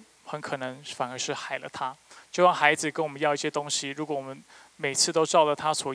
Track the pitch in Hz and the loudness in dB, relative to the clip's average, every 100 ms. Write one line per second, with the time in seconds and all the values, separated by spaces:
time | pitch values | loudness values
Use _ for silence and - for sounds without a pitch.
0 | - _ - 151 151 139 131 131 147 - | -12 _ -6 -2 0 -2 -6 -10 -10 -6
1 | 123 127 - 139 - 135 139 - 131 135 | -6 -4 -4 -6 -6 -8 -8 -8 -8 -8
2 | - - - - 180 165 147 160 156 151 | -18 -20 -6 4 6 6 4 4 0 -2
3 | 151 139 151 143 156 147 147 - 139 139 | -4 0 0 0 -2 -4 -4 -4 -4 -6
4 | 151 143 135 139 - - - - 151 131 | -6 -6 -8 -12 -16 -20 -20 -8 -4 0
5 | - 160 160 175 151 143 156 151 139 | 0 2 4 6 4 2 0 -2 -4